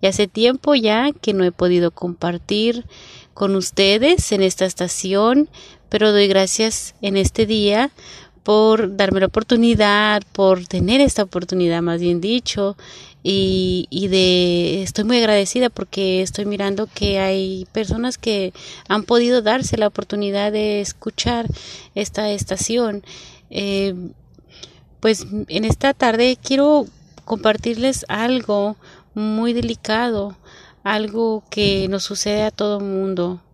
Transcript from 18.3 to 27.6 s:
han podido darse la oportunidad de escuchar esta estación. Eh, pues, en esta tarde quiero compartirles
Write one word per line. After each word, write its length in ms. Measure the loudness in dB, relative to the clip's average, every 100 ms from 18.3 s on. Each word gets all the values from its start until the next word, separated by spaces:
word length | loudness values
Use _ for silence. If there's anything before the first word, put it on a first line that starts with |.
| -2 -4 -8 -20 -20 -4
han 140 | -4
podido 400 | 2 2 4 2
darse 340 | 2 0 0 0
la 120 | -2
oportunidad 640 | -2 -6 -4 -2 -2 -2
de 280 | -2 -2 -2
escuchar 680 | -6 -8 -12 -6 -4 -4 -4 -8 -10 -20 -12
esta 360 | -8 -6 -4 -4
estación. 720 | -4 -4 -6 -2 -2 -2 -4 -10 -20 -20 -20 _
Eh, 440 | -8 -4 -2 -2 -4 -12 -16 _ -20 _ -20 -20 -20 _ _
pues, 220 | 0 0 -2 -10 -6
en 180 | -4 -4
esta 260 | -2 -2
tarde 460 | 0 0 2 2 0
quiero 440 | -2 2 4 4 2 -10 -20 -20 -8
compartirles 800 | -2 0 0